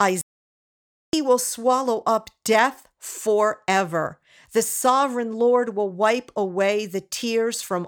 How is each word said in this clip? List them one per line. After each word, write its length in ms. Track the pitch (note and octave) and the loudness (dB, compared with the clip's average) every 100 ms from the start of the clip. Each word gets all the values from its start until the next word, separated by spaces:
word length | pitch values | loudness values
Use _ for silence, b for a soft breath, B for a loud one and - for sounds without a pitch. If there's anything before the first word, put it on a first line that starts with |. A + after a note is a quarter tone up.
Isaiah, 200 | G3 F#3 - _ _ _ _ _ _ _ _ | 0 0 -6 _ _ _ _ _ _ _ _
"He 100 | D#4+ | -2
will 160 | C4+ B3 | 2 2
swallow 640 | - - B3 B3+ B3+ A3 - | 0 -2 0 0 0 0 0
up 240 | A3 A3 _ | -2 -4 _
death 440 | A3 A3 C4 - _ _ | 2 2 2 -2 _ _
forever. 1200 | - - A3 G#3 G#3+ G#3 - F#3+ F3 E3 D3+ - b b b | -16 -6 0 2 2 0 0 0 0 -2 -4 -8 b b b
The 100 | A3+ | -2
sovereign 720 | G#3+ - B3+ C4 C#4 B3 A#3 | -2 0 2 2 0 -2 -6
Lord 420 | A3 A#3+ B3 A3+ G3+ | 0 2 4 0 -2
will 140 | G3 | -4
wipe 420 | F3+ G#3+ B3 A#3+ | 0 2 2 -4
away 520 | - F#3+ F3+ G3 G#3 G#3 | -4 -4 0 0 0 -4
the 160 | F#3+ | -8
tears 600 | - - A#3 A3+ A3+ A3+ | -8 -8 -2 -2 -2 -4
from 240 | - F3+ | -4 -6